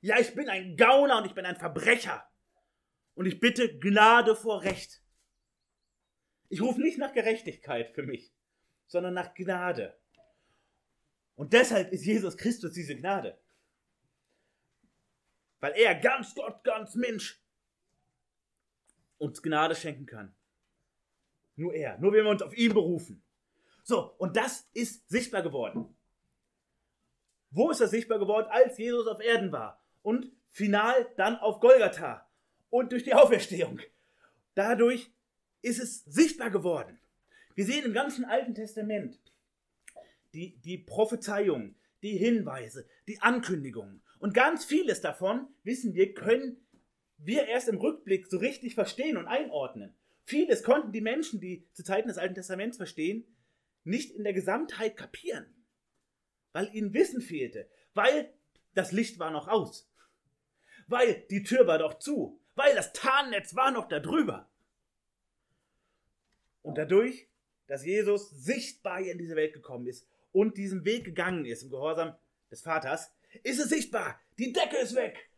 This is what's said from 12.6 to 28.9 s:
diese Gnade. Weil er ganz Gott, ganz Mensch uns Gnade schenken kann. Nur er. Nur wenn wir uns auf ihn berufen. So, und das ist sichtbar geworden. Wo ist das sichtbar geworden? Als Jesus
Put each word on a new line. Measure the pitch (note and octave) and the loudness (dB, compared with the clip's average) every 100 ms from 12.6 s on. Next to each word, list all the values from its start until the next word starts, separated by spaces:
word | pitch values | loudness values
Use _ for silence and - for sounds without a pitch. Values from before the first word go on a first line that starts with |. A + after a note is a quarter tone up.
| E3+ | -8
diese | D#3+ D3+ C3 | -10 -12 -8
Gnade. | D#3+ G3 A#2 E2 _ _ _ _ _ _ _ _ _ _ _ _ _ _ _ _ _ _ _ _ _ _ | -4 -4 -6 -14 _ _ _ _ _ _ _ _ _ _ _ _ _ _ _ _ _ _ _ _ _ _
Weil | C#3+ | -4
er | D#3+ A3+ E3+ | 4 6 6
ganz | A#3+ C4 - - | 2 0 -4 -10
Gott, | A3+ - | -10 -4
ganz | - A3 G#3 | -2 -2 -6
Mensch | A3 A#3+ A3 - - _ _ _ _ _ _ _ _ _ _ _ _ _ _ _ _ _ _ | -4 -4 -4 -10 -14 _ _ _ _ _ _ _ _ _ _ _ _ _ _ _ _ _ _
uns | D3+ - | -10 -8
Gnade | D#3+ D3+ D#3+ E3 | -4 0 0 -2
schenken | E3 C3 C3+ | -8 -12 -16
kann. | A2 G2+ _ _ _ _ _ _ _ _ _ _ _ _ - | -16 -18 _ _ _ _ _ _ _ _ _ _ _ _ -10
Nur | E3+ | -6
er. | D#3 C#3 F#2 | -4 -6 0
Nur | F3 | 4
wenn | G#3+ G#3+ | 6 4
wir | |
uns | G#3 | 2
auf | - A3+ | -2 2
ihn | A#3 | 4
berufen. | G#3 E3+ E3+ - G#2 _ _ _ _ _ _ | 4 2 -2 -6 -20 _ _ _ _ _ _
So, | - A3+ E3+ _ | -2 -2 -2 _
und | F#3 G3 | -4 -2
das | B3 B3 - | -2 -6 -12
ist | - A#3 - _ | -6 -6 -8 _
sichtbar | G#3 A#3+ G3+ | -2 -2 -4
geworden. | E3 C#3 A2 D3+ - _ _ _ _ _ _ _ _ _ _ _ _ _ _ _ _ | -4 -4 -6 -6 -12 _ _ _ _ _ _ _ _ _ _ _ _ _ _ _ _
Wo | D3 D4 | 2 2
ist | D#4 | 4
das | A3 | 2
sichtbar | G#3+ A3+ A3 | 2 0 -2
geworden? | G3 G#3+ A3 | 2 0 2
Als | A3 B3+ - | 6 4 4
Jesus | A3+ | -4